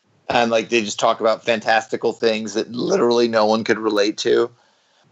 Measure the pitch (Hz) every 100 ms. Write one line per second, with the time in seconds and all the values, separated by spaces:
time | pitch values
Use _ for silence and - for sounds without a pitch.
0 | _ _ - 123 117 113 95 120 104 -
1 | 117 113 110 110 - 113 117 110 - 117
2 | 117 107 117 107 110 101 - 120 - 190
3 | 120 117 120 113 107 110 107 107 110 104
4 | 101 107 120 117 117 - _ _ _ _
5 | _